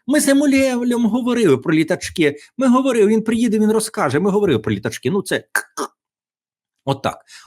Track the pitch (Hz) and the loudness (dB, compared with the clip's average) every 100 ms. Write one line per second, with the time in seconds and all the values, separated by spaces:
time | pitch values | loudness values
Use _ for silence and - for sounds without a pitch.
0 | - 294 294 277 294 269 269 247 247 240 | -2 0 2 2 2 2 2 0 -2 0
1 | 233 240 240 240 202 131 170 156 160 180 | 0 0 -2 0 2 2 0 0 0 -4
2 | - - 151 - - - 262 254 269 233 | -6 -2 -2 -2 -10 -2 2 2 2 2
3 | 202 220 220 226 240 214 214 220 214 - | 2 2 0 -2 0 2 2 0 -2 -4
4 | 156 139 196 196 202 117 - 104 113 - | -2 0 0 0 2 0 -2 -4 -6 -6
5 | 127 196 - 131 - - - - - _ | -4 -4 -4 -6 -4 -6 -6 -8 -10 _
6 | _ _ _ _ _ _ _ _ - 139 | _ _ _ _ _ _ _ _ -4 -4
7 | - - _ - | -4 -8 _ -20